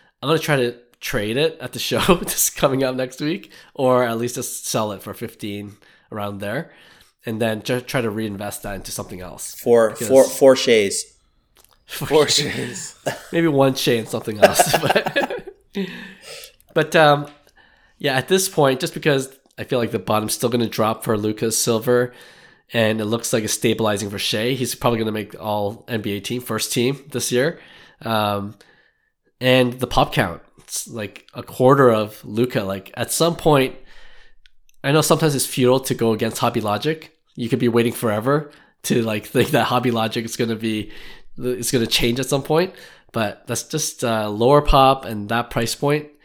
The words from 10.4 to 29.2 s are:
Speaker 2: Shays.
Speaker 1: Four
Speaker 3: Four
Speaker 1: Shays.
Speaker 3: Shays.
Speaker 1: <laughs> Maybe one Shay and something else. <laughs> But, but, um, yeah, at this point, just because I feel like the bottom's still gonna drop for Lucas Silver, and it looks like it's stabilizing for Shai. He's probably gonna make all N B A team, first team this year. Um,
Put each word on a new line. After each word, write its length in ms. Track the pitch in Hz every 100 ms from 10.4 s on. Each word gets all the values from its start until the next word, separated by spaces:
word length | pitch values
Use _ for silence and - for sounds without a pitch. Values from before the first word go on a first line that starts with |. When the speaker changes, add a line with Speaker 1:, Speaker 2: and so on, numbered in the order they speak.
| 135 131
Speaker 2:
Shays. 640 | - 113 98 - - _ _ _ _ _ _ _ _
Speaker 1:
Four 200 | - 147
Speaker 3:
Four 200 | 151 143
Speaker 1:
Shays. 260 | - 147
Speaker 3:
Shays. 420 | 113 123 127 - - - - -
Speaker 1:
<laughs> 60 |
Maybe 140 | 170 170
one 260 | 139 135
Shay 240 | 131 - 117
and 100 | 110
something 300 | 113 110 104
else. 380 | 104 - - 160
<laughs> 60 | 156 - - - - 480 359 - _
But, 1160 | 196 180 - - - - - - _ _ 160 151
but, 40 | 170
um, 300 | 151 147 143 - _ _ _ _ _ _
yeah, 180 | 139 131
at 120 | 127
this 200 | 185 185
point, 320 | - 139 127
just 140 | 170
because 420 | 156 156 135 131 - _ -
I 60 |
feel 160 | 110 127
like 100 | 113
the 80 | 110
bottom's 360 | - 107 107
still 160 | - 120
gonna 200 | 120 113
drop 340 | - 110 113
for 140 | - 107
Lucas 400 | 107 107 117 110
Silver, 560 | - 113 123 123 123 - - - - _ _
and 300 | 120 110 110
it 40 | 107
looks 280 | 117 -
like 100 | 120
it's 100 | 107
stabilizing 580 | - 120 107 110 101 101
for 80 | 101
Shai. 300 | - 110 117
He's 260 | 131 120 -
probably 240 | 127 117
gonna 120 | 110
make 220 | 107 98 -
all 440 | 107 104 101 113 -
N 140 | 117
B 80 | 104
A 80 | 101
team, 180 | 98 123
first 320 | 123 110 -
team 320 | - 120 139 -
this 200 | 123 -
year. 280 | 123 135 - - - - _
Um, 520 | 113 110 104 101 101 107 _ _ _ _ _ _